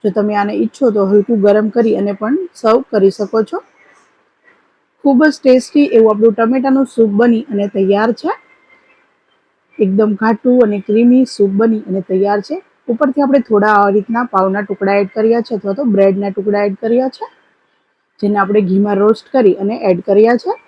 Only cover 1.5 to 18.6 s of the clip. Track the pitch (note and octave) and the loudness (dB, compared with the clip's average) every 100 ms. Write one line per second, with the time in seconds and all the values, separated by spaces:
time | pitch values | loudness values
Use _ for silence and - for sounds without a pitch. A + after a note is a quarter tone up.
1.5 | G#3 G#3+ A#3+ A3+ G3 G3+ G3+ G#3+ D4+ F4+ | 2 0 0 0 0 -4 -4 -4 -4 -6
2.5 | - A3+ A#3 C#4 A3 G3 F#3+ G3+ A3 G#3+ | -4 0 0 0 0 0 0 -4 -4 -4
3.5 | F#4 _ _ _ _ _ _ _ _ _ | -8 _ _ _ _ _ _ _ _ _
4.5 | _ _ _ _ _ C#4 C4 D4+ - C4+ | _ _ _ _ _ 0 2 2 2 2
5.5 | B3+ - D4 C#4+ A#3 A3 G#3 A3+ G#3+ A3+ | 2 2 0 2 4 4 4 2 2 0
6.5 | C4 C4+ C4+ C4 - A3+ G3+ A#3+ A3+ - | 0 0 0 -2 0 0 2 2 0 -2
7.5 | G3+ G3+ G3 F#3+ G3+ A3+ A3+ D#4+ B4+ _ | -6 -4 -2 0 0 0 -2 -6 -8 _
8.5 | _ _ _ _ _ _ _ _ _ _ | _ _ _ _ _ _ _ _ _ _
9.5 | _ _ - G3+ G3 G#3+ G3+ A3 A3 B3+ | _ _ -4 -2 0 0 0 -2 -2 0
10.5 | B3 A3 G#3 G3 G#3+ A#3+ B3+ B3+ - G3+ | 2 2 0 -2 2 4 2 0 -2 -2
11.5 | G3 A3+ A3 G#3 F#3+ F#3 F#3 G3+ G#3 G3 | 0 0 -2 -4 -8 -4 -2 0 -2 -4
12.5 | E4 _ _ - A#3 C#4+ C4+ C#4 C#4 - | -12 _ _ -8 -2 -2 0 0 0 0
13.5 | G#3 G#3 G#3 G3+ G3+ G3+ A#3 A#3+ F#3+ F#3+ | 0 2 2 2 0 -2 -6 -4 -2 -2
14.5 | G3 G3+ G3 G3 G3+ G3 A3 A3 A#3 A3+ | -2 -6 -6 -2 -2 -2 -2 0 0 -2
15.5 | G#3+ G3+ G3+ C#4 G3 G3 G3 G3+ G3 G3 | -8 -6 -4 -2 2 2 2 -4 -6 -4
16.5 | G3+ G3+ G3 A3+ A#3 C4 - A#4+ _ _ | -2 -2 -4 -2 -2 -2 -6 -16 _ _
17.5 | _ _ _ _ _ _ _ G3+ G#3 F#3+ | _ _ _ _ _ _ _ -4 -2 0
18.5 | G#3 | 0